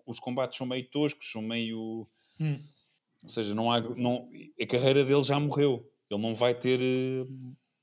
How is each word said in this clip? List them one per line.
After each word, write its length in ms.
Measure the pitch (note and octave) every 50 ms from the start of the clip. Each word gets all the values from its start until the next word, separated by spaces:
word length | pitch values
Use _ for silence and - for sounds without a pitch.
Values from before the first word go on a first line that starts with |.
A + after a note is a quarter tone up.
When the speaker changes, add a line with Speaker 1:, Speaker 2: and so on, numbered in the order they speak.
| _
Speaker 1:
os 140 | - C3 -
combates 380 | - C3 B2 C3+ C3 B2 - -
são 100 | C3 B2
meio 200 | B2+ C3 B2+ -
toscos, 420 | - D3 D3+ D3 D3 - - -
são 100 | - A2+
meio 640 | A2 A2 A#2 A#2 A2+ A2+ A2+ A2+ A2+ A2+ A2+ A2+ A2 - _ _ _ _ _ -
Speaker 2:
Hum. 200 | D#3 D3+ C#3+ C3 - - _ _ _ _ _ _ _ _ _ _ -
Speaker 1:
ou 60 | -
seja, 260 | - A#2+ A2 G2+ G#2
não 160 | A2 A2+ A#2
há, 80 | A#2 A#2+
não, 500 | A2+ A#2 B2 B2 B2 A#2+ B2 B2 A#2+ - - - - - - -
a 40 | A#2 G#2
carreira 360 | B2 B2 C3 C3+ C3+ C#3+ C3+
dele 180 | C3 C#3 D3 C#3
já 160 | C3 C#3+ C#3+
morreu. 500 | D3 D3 C#3 C#3+ C#3+ C#3+ B2+ A2+ - - _ _ _ _
Ele 100 | G#2 G2+
não 140 | G#2+ A2+ A2+
vai 180 | G#2+ A#2+ B2 A#2+
ter, 260 | B2 - B2+ B2+ B2+
eh, 420 | B2+ C3 B2+ B2+ C3 C3 C3 C3 C3
ou 320 | C3 C3 C3 C3 B2+ B2 - _ _ _ _